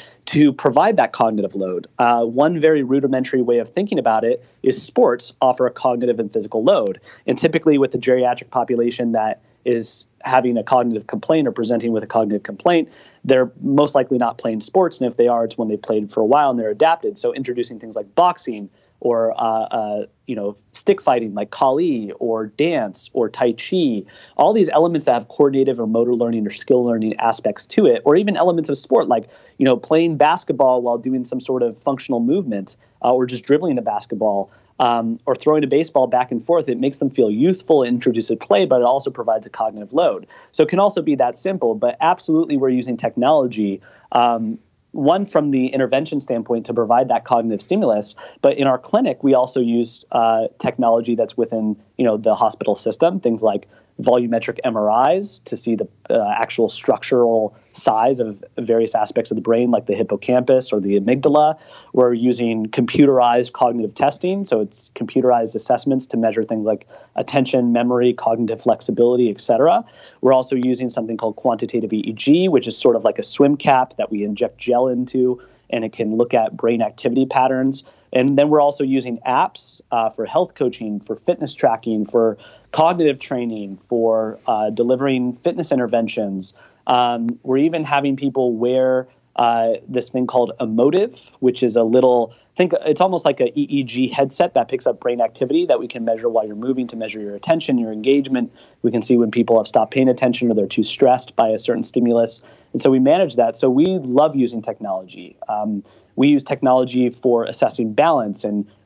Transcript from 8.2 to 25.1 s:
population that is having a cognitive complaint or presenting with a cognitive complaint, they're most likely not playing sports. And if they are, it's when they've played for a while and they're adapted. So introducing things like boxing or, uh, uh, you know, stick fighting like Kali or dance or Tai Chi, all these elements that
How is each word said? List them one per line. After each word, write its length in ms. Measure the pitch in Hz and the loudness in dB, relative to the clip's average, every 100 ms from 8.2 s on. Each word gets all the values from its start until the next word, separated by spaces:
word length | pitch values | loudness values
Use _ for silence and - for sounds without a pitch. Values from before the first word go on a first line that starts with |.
| 123 123 - | 2 -2 -4
population 640 | 127 117 120 120 120 120 | -4 -2 0 0 -2 -2
that 300 | 113 110 - _ _ 123 | -2 -2 -6 _ _ -4
is 420 | 117 107 - - _ | -2 -4 -12 -18 _
having 360 | - 131 123 120 | 0 0 2 -2
a 60 | |
cognitive 440 | - 127 120 110 - | 2 2 2 -2 -6
complaint 400 | 104 - 160 135 | -8 0 0 0
or 40 | |
presenting 400 | 117 113 117 117 | -2 -2 -2 -2
with 120 | 110 | -4
a 40 | 104 | -2
cognitive 360 | 113 104 104 | -2 0 -2
complaint, 440 | - 101 175 170 - - - _ - | -6 -10 -2 0 -2 -10 -20 _ 0
they're 260 | 131 123 - | 2 2 -4
most 340 | 135 139 147 139 | 0 2 2 0
likely 220 | 127 127 | 0 0
not 200 | 117 - | -2 -4
playing 240 | 117 110 | -6 -6
sports. 380 | - 190 175 - | -2 0 0 -2
And 120 | 123 | -4
if 60 | 113 | 2
they 100 | 120 | 2
are, 160 | 120 | 2
it's 140 | 113 - | -2 -4
when 100 | 113 | -4
they've 140 | 107 | -4
played 300 | - 107 104 | -2 -4 -2
for 100 | - | -2
a 40 | 110 | 2
while 240 | 143 143 | 4 2
and 100 | 123 | 0
they're 100 | 110 | -4
adapted. 480 | 107 160 165 110 101 | 0 0 2 -4 -4
So 160 | 120 | -6
introducing 460 | 123 131 123 123 110 | -4 -6 -6 -6 -10
things 180 | 113 110 | -12 -12
like 160 | 101 - | -4 2
boxing 540 | 180 170 - 107 98 _ _ _ | 2 2 -8 -10 -12 _ _ _
or, 340 | 123 117 113 | -2 0 0
uh, 300 | 110 117 110 | 0 -2 -2
uh, 420 | 110 117 104 104 104 _ - | -2 -4 -4 -6 -8 _ -10
you 80 | 107 | -6
know, 200 | 101 104 _ | -6 -8 _
stick 300 | - - 196 | -4 0 2
fighting 320 | - 123 113 | 2 0 -2
like 180 | 101 104 | -6 -8
Kali 600 | - 135 139 175 123 101 - | 0 0 2 0 -2 -6 -6
or 280 | 120 113 107 | -4 -4 -6
dance 600 | - 160 156 104 92 - | -2 -2 0 -4 -8 -8
or 180 | 131 110 | -4 -4
Tai 220 | - 123 | 0 -2
Chi, 500 | 113 - 185 151 107 - - - - | -2 -4 0 0 -2 -8 -20 -12 -2
all 160 | 156 | 0
these 160 | 214 185 | 2 2
elements 360 | 151 170 160 | 2 2 0
that 80 | 139 | 0